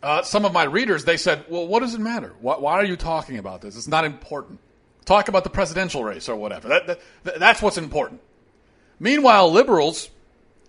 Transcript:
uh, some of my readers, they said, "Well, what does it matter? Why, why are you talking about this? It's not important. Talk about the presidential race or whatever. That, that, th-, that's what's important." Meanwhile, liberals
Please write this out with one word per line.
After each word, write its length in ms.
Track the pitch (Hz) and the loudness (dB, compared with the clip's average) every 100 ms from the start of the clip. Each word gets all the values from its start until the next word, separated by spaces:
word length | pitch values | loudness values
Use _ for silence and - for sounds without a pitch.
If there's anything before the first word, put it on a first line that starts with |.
uh, 200 | 143 151 | -2 -2
some 200 | - 208 | 0 0
of 80 | 202 | 2
my 120 | 170 | 2
readers, 420 | 147 175 247 160 135 | 2 0 0 0 0
they 100 | 165 | 0
said, 300 | 180 147 - | 0 -2 -4
"Well, 180 | 170 170 | -8 -2
what 140 | 220 | 0
does 140 | 247 | -2
it 80 | 226 | -4
matter? 320 | 214 233 120 - | -6 -6 -10 -8
Why, 160 | 117 147 | -4 -2
why 160 | 143 | 0
are 100 | 180 | 0
you 140 | 202 175 | 0 -2
talking 400 | 165 160 143 120 | -4 -6 -6 -10
about 240 | 95 92 | -10 -12
this? 160 | 101 110 | -14 -14
It's 100 | 147 | -2
not 160 | 156 | 0
important. 560 | 156 139 - 143 - - _ _ _ _ - | 0 -6 -12 -12 -12 -18 _ _ _ _ 2
Talk 240 | 202 202 | 2 4
about 160 | 196 185 | 0 0
the 40 | |
presidential 540 | - 175 165 185 143 | -2 -4 -4 -6 -4
race 240 | 110 87 - | -6 -8 -8
or 80 | 110 | -8
whatever. 320 | 104 85 110 | -8 -10 0
That, 200 | 156 - | 0 0
that, 120 | 175 - _ | -6 -12 _
th-, 160 | 180 160 | -2 4
that's 220 | 185 220 | 4 4
what's 160 | 208 180 | 0 -2
important." 420 | 156 147 120 - _ _ _ _ _ _ _ - | -4 -4 -4 -8 _ _ _ _ _ _ _ -6
Meanwhile, 500 | 220 294 269 208 180 | 0 4 6 6 6
liberals 600 | 180 262 180 147 160 - - _ _ _ _ | 6 4 4 2 -2 -12 -20 _ _ _ _